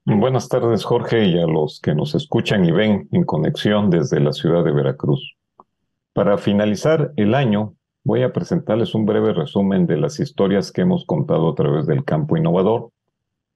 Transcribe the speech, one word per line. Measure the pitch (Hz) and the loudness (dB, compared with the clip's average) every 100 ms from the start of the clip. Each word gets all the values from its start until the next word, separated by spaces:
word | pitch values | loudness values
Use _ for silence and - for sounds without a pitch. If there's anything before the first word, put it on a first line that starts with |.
Buenas | - 107 123 127 - | -2 2 2 0 0
tardes, | 127 117 107 | 0 2 0
Jorge, | - 120 - 117 | 0 -2 0 2
y | 101 85 | 2 2
a | 82 | 2
los | 80 76 - | 0 -2 -4
que | - | -2
nos | 76 151 165 | -2 0 -4
escuchan | - 117 - 220 | -2 -2 0 2
y | 165 | 4
ven | 98 107 98 - | 4 2 0 0
en | 92 | -2
conexión | 87 78 78 73 104 104 104 | 0 -2 -2 -2 0 2 2
desde | 85 73 78 | 0 0 0
la | 73 | 0
ciudad | 71 80 85 | 0 0 2
de | 80 | 2
Veracruz. | 73 67 69 - 69 - - _ _ _ _ _ _ _ | 0 -2 -2 -2 -2 -4 -20 _ _ _ _ _ _ _
Para | - 98 101 | -2 0 0
finalizar | - 101 104 98 151 160 143 | 0 0 0 0 0 0 0
el | - 107 131 | 0 2 2
año, | 127 104 107 - _ _ | 2 0 -2 -10 _ _
voy | - 113 | -2 0
a | 127 | 0
presentarles | - 90 87 - 110 107 110 | -2 -4 -4 0 -2 0 0
un | 107 | 0
breve | 107 110 | 2 0
resumen | 90 76 101 98 95 85 | 0 -2 -2 0 0 0
de | 80 | 0
las | 76 - | -2 -4
historias | - - 98 98 - | -6 -2 0 0 -2
que | - | -2
hemos | 90 90 - | 0 0 -2
contado | 78 71 80 80 | -4 -2 0 0
a | |
través | 73 71 76 76 | 0 0 0 -2
del | 69 | -2
campo | - 78 73 82 | -2 -4 -2 0
innovador, | 80 90 95 117 117 _ _ _ _ _ _ | 0 0 0 -2 -6 _ _ _ _ _ _